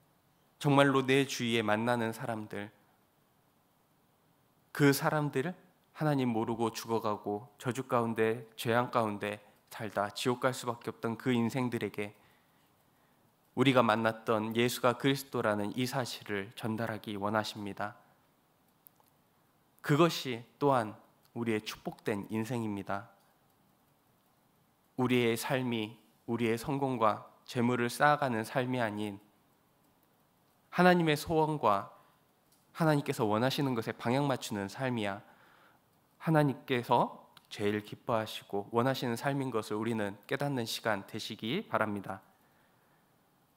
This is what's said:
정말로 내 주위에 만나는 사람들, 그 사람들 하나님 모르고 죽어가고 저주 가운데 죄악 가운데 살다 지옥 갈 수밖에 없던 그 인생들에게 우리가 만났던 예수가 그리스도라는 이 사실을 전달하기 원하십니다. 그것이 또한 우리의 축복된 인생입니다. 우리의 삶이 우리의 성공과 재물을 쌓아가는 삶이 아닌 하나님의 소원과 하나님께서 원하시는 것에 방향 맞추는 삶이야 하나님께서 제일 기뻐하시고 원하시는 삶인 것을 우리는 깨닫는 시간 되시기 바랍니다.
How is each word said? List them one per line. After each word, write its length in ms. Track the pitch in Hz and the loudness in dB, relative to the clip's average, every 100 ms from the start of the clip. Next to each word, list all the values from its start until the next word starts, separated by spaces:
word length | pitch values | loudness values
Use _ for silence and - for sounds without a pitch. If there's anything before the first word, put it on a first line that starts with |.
| _ _ _ _ _ _ | _ _ _ _ _ _
정말로 480 | 147 139 139 135 127 | 4 6 6 6 4
내 180 | 135 135 | 2 2
주위에 380 | - 120 117 | -2 0 0
만나는 500 | 107 107 117 120 113 | 2 2 2 0 -2
사람들, 580 | 110 131 110 107 101 104 - _ _ _ _ _ _ _ _ _ _ _ _ _ _ _ _ _ _ _ | -4 -6 -6 -8 -10 -10 -14 _ _ _ _ _ _ _ _ _ _ _ _ _ _ _ _ _ _ _
그 220 | - 143 | 4 6
사람들 600 | 139 160 156 147 139 143 185 - _ _ | 6 2 0 0 -2 -4 -8 -18 _ _
하나님 360 | - 156 143 127 | -4 0 2 2
모르고 400 | 110 117 113 117 | 0 -2 0 -2
죽어가고 840 | 113 113 113 110 104 98 104 123 - | -2 -4 -2 -2 -4 -4 -6 -8 -8
저주 300 | 131 120 131 | -6 -6 -2
가운데 600 | 127 113 113 110 117 139 - | 0 0 0 0 -2 -8 -8
죄악 360 | 123 117 123 | 0 0 2
가운데 520 | 123 113 104 104 104 - _ _ | 0 0 -2 -6 -8 -12 _ _
살다 400 | - 110 101 101 | -12 -6 -4 -4
지옥 300 | - 127 123 | -2 -2 0
갈 120 | 135 | -2
수밖에 380 | 127 123 113 - | -2 -6 -8 -10
없던 260 | - 117 113 | -6 -6 -4
그 140 | - | 0
인생들에게 840 | 123 117 131 123 113 107 - 104 - _ _ _ _ _ _ _ _ _ _ _ _ _ - | 2 2 0 -2 -2 -4 -6 -10 -12 _ _ _ _ _ _ _ _ _ _ _ _ _ 2
우리가 260 | 127 127 | 4 6
만났던 720 | 117 110 113 113 - 110 110 113 | 6 4 2 0 0 0 0 0
예수가 440 | 123 120 127 117 | 0 2 0 2
그리스도라는 760 | 139 139 - 127 110 104 104 - | 0 -2 -4 -2 0 0 -2 -4
이 120 | 123 | -4
사실을 640 | 139 120 - - 101 101 - | -4 -6 -8 -6 -6 -6 -8
전달하기 600 | 117 110 113 107 - 104 | -6 -4 -6 -8 -10 -6
원하십니다. 800 | 101 110 107 113 101 95 101 - _ _ _ _ _ _ _ _ _ _ _ _ _ _ _ _ _ _ | -2 -2 -2 -6 -10 -8 -10 -10 _ _ _ _ _ _ _ _ _ _ _ _ _ _ _ _ _ _
그것이 640 | - 147 170 160 135 117 123 _ | 0 4 4 2 -6 -8 -10 _
또한 360 | 143 131 107 104 _ _ _ | 2 2 0 -6 _ _ _
우리의 280 | 117 113 110 | -6 -2 -2
축복된 640 | - - - - - 104 - | -2 -10 -12 -8 -6 -6 -4
인생입니다. 800 | 110 113 123 110 101 95 98 117 _ _ _ _ _ _ _ _ _ _ _ _ _ _ _ _ _ _ - | -4 -4 -4 -4 -6 -6 -8 -8 _ _ _ _ _ _ _ _ _ _ _ _ _ _ _ _ _ _ -2
우리의 400 | 123 123 120 117 | 2 4 4 0
삶이 600 | - 135 127 117 107 123 _ _ - | 0 -2 0 -2 -4 -8 _ _ -6
우리의 300 | 117 117 113 | -2 0 0
성공과 680 | - 139 135 127 110 107 - - - | -2 -2 -2 2 2 2 -4 -20 -8
재물을 440 | - 120 123 120 | 0 0 2 -2
쌓아가는 540 | - 147 147 139 113 | 2 4 4 2 -2
삶이 360 | 113 143 123 127 | -2 -2 -2 0
아닌 400 | 113 104 107 98 - _ _ _ _ _ _ _ _ _ _ _ _ _ _ | -2 -2 -6 -8 -16 _ _ _ _ _ _ _ _ _ _ _ _ _ _
하나님의 480 | - 180 175 160 147 | 4 6 8 4 2
소원과 720 | - 160 151 151 113 101 117 - _ _ _ _ _ _ _ | 2 2 2 2 2 2 -2 -14 _ _ _ _ _ _ _
하나님께서 540 | - 160 147 135 - 110 | 0 2 4 0 -2 0
원하시는 480 | 107 127 135 139 | 2 2 0 -2
것에 200 | 120 117 | -2 -4
방향 340 | 110 120 127 143 | -4 0 0 0
맞추는 400 | 123 - 107 98 | -2 -4 -6 -6
삶이야 540 | - 135 120 104 98 - - _ _ - _ _ _ _ _ | -6 -4 -2 -4 -6 -12 -20 _ _ -20 _ _ _ _ _
하나님께서 1120 | - 160 147 123 - 127 117 123 214 - - - _ | 2 4 4 0 -2 -2 4 2 2 -4 -20 -20 _
제일 340 | - 104 107 | -4 0 0
기뻐하시고 840 | 104 107 - 113 107 - - 101 101 | -4 -10 -2 -2 -2 -8 -8 -8 -2
원하시는 460 | 113 123 131 131 117 | 0 2 0 -2 -2
삶인 340 | 143 139 131 | -2 -2 -2
것을 240 | 113 107 107 | -4 -4 -4
우리는 420 | 110 113 101 101 - | -2 -2 -2 -6 -6
깨닫는 380 | 135 143 135 113 | -4 -2 -2 -4
시간 400 | - 117 104 98 | -4 -2 -2 -4
되시기 600 | 110 - 110 110 165 226 | -10 -10 -8 -4 -4 -2
바랍니다. 540 | 113 107 101 95 98 - _ _ _ _ _ _ _ _ _ _ _ _ | 0 0 -2 -6 -12 -14 _ _ _ _ _ _ _ _ _ _ _ _